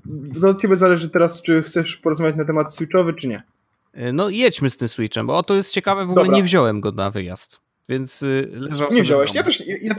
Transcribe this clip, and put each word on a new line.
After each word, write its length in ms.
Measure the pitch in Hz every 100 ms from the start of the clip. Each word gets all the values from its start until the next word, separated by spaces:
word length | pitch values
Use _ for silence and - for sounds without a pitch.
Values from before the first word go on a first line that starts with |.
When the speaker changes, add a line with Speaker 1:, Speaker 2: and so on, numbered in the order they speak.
| - 151 151 139
Speaker 1:
to 80 | 190
od 120 | 196
ciebie 160 | 208 185
zależy 320 | 185 170 160
teraz, 320 | 175 170 -
czy 200 | - 160
chcesz 340 | 156 170 160 -
porozmawiać 400 | 165 156 160 151
na 80 |
temat 300 | 151 156 151
switchowy, 400 | - 160 185 170
czy 140 | 165 131
nie. 140 | 104 - _ _ _ _
Speaker 2:
E, 200 | - 123
no 160 | 143 202
jedźmy 420 | 208 247 - 135
z 60 | -
tym 120 | 120
Switchem, 380 | - 110 113 113
bo 160 | 160
to 120 | -
jest 180 | 196 196
ciekawe, 340 | 196 196 196 180
w 40 |
ogóle 140 | 180
Speaker 1:
Dobra. 120 | 185 202
Speaker 2:
nie 60 |
wziąłem 380 | 185 180 120 104
go 120 | 104
na 180 | 104 98
wyjazd, 500 | 104 90 90 - - _ _ -
więc, 340 | 131 131 -
y, 260 | 139 135 135
leżał 180 | 117 143 147 147
Speaker 1:
Nie 40 |
Speaker 2:
sobie 100 | 240
w 20 |
Speaker 1:
wziąłeś? 260 | 185 143 147
Speaker 2:
domu. 60 | 285
Speaker 1:
Ja 60 |
też, 240 | 370 - -
ja, 280 | 196 220